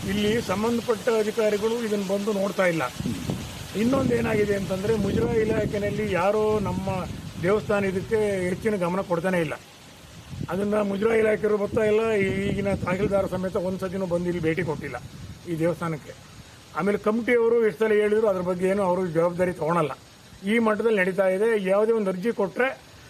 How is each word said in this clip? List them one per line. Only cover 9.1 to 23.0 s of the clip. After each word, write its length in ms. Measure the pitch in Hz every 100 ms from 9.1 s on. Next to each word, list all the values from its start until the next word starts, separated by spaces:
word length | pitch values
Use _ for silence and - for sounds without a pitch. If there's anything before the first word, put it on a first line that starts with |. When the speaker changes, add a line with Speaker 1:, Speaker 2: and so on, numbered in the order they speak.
| 170 180 180
Speaker 1:
ಇಲ್ಲ. 140 | 156 120 - - - - - - - - -
ಅದನ್ನ 300 | 175 202 214
ಮುಜರಾಯಿ 380 | 202 190 214 226
ಇಲಾಖೆಯವರು 400 | 220 214 208 214
ಬರ್ತಾ 240 | 202 226
ಇಲ್ಲ, 300 | 214 214 226
ಈಗಿನ 600 | 214 190 190 196 196 196
ತಹಸೀಲ್ದಾರ್ 540 | 190 175 185 208 196 190
ಸಮೇತ 260 | 185 185 196
ಒಂದ್ಸತಿನೂ 500 | 180 190 190 185 185
ಬಂದು 200 | 175 175
ಇಲ್ಲಿ 160 | 175
ಭೇಟಿ 200 | 160 165
ಕೊಟ್ಟಿಲ್ಲ 340 | 165 143 147 123 - - - - 170
ಈ 100 | 160
ದೇವಸ್ಥಾನಕ್ಕೆ. 760 | 165 160 170 151 - - - - - - - 156
ಆಮೇಲೆ 220 | 185 202
ಕಮಿಟಿಯವರು 680 | 214 220 226 240 226 233 220
ಎಷ್ಟು 180 | 170
ಸಲ 80 | 220
ಹೇಳಿದ್ರು 360 | 208 208 214 226
ಅದ್ರ 120 | 185
ಬಗ್ಗೆ 280 | 180 180 185
ಏನು 140 | 202
ಅವರು 240 | 190 180 185
ಜವಾಬ್ದಾರಿ 460 | 160 175 175 180
ತಗೊಳಲ್ಲ. 400 | 175 156 170 151 131 - - - - 190
ಈ 120 | 226
ಮಟ್ಟದಲ್ಲಿ 400 | 220 208 220 214
ನಡೀತಾ 300 | 185 185 190
ಇದೆ. 400 | 185 226 220 185
ಯಾವುದೇ 240 | 196 214
ಒಂದು 180 | 226 196
ಅರ್ಜಿ 220 | 185 226
ಕೊಟ್ರೆ 460 | 226 196 - 254 - - -